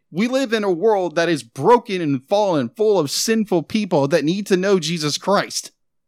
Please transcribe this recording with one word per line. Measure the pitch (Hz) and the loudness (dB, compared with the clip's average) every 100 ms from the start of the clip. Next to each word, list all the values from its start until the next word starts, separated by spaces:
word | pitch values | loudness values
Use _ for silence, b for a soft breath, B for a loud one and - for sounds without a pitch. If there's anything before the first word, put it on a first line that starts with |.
| _ | _
we | 151 240 | -4 0
live | 262 262 | 0 0
in | 220 | -2
a | 202 | 0
world | 165 220 202 180 156 | 0 2 2 0 0
that | 170 | 0
is | 156 | 0
broken | 117 - 156 240 - 185 | -4 -2 4 4 2 -4
and | 156 135 | -2 -2
fallen, | - 202 202 160 117 | 0 0 2 0 -2
full | - 214 196 | 0 2 2
of | 143 | 0
sinful | - - 226 208 175 | -2 -2 0 0 -2
people | - 220 196 165 139 | -2 -4 0 0 2
that | 165 | 0
need | 143 190 202 | 0 -2 -2
to | 185 | 0
know | 190 196 | 2 0
Jesus | 156 170 151 - | 0 -4 -4 -4
Christ. | - 196 117 - - - _ _ | 0 0 0 -6 -12 -18 _ _